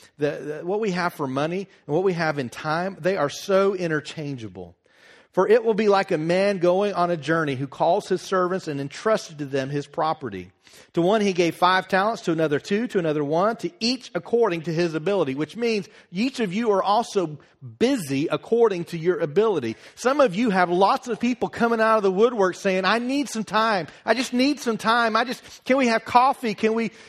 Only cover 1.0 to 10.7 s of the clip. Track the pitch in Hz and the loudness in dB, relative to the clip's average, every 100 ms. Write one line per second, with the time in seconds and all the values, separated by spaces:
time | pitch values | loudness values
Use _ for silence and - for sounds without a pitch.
1 | 175 - 139 131 156 180 196 _ - 151 | -2 -4 -4 -2 -2 -4 -8 _ -4 0
2 | 196 170 160 147 120 - 156 160 190 180 | 0 0 -2 -2 -6 -8 -4 -4 -4 -4
3 | 165 196 143 - - 190 196 196 170 156 | -2 0 -2 -4 0 2 2 0 -2 -2
4 | 147 - 147 131 107 92 87 - _ _ | -4 -10 -8 -8 -12 -14 -16 -18 _ _
5 | _ - _ - 185 233 226 208 214 196 | _ -20 _ 0 4 4 4 2 4 4
6 | 190 165 160 180 202 196 175 185 208 175 | 2 -2 0 2 2 2 2 2 0 0
7 | 175 175 135 165 151 131 139 - 160 196 | -2 -2 0 0 0 -4 -6 -2 0 0
8 | - 185 - 185 180 185 165 139 139 - | 0 -4 -2 0 0 -2 -6 -8 -8 -4
9 | 220 214 - 151 143 139 135 143 139 - | 0 0 -2 -12 -6 -4 -2 -6 -6 -4
10 | 156 156 123 98 90 _ _ | -2 -2 -6 -10 -14 _ _